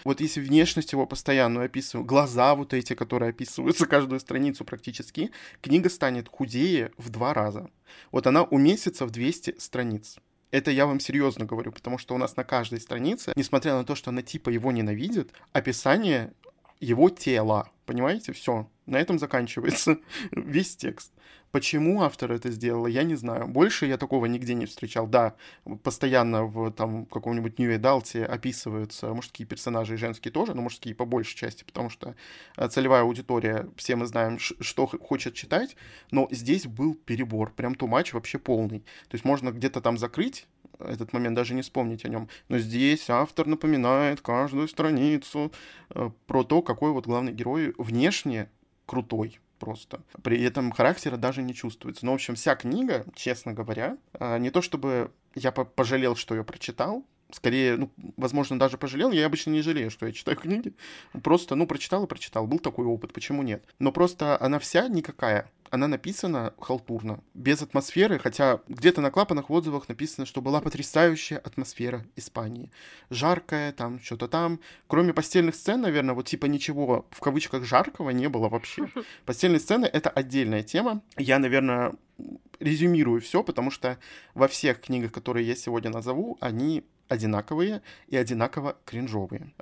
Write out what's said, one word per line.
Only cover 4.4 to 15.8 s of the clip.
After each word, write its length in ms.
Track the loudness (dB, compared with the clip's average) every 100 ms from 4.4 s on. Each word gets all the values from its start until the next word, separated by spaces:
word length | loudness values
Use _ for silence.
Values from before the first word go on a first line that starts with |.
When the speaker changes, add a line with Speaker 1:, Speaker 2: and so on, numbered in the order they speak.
| 0 -2
Speaker 1:
практически, 640 | -8 -10 -10 -12 -10 -6 -6 -8 -20 -12
книга 260 | 4 4 4
станет 380 | 2 0 -2 -6
худее 600 | -8 -4 0 2 2 0 -8
в 120 | -12
два 240 | -2 0
раза. 360 | 0 0 -4 -10 _ -20 -20 -4
Вот 140 | 2 6
она 160 | 6
уместится 640 | 6 6 6 6 0 -4 -4
в 40 |
двести 440 | -2 -2 -2 -6 -8
страниц. 580 | -6 -4 -4 -4 -8 -20 _ _ _
Это 200 | 0 2
я 160 | 4 4
вам 120 | 2
серьёзно 440 | 0 2 2 0
говорю, 280 | -4 -4 -6
потому 260 | -10 -8 -8
что 160 | -4
у 40 | -2
нас 180 | -2 -4
на 80 |
каждой 360 | 0 0 0 -6
странице, 520 | -6 -4 -2 -2 -2 -2
несмотря 380 | 0 0 2
на 100 | 0
то, 100 | -2
что 160 | -4 -4
она 120 | -6
типа 260 | -6 -6 -2
его 220 | 0 0
ненавидит, 600 | 0 0 -2 -2 -2 -4 -10 -4
описание 800 | -2 -2 0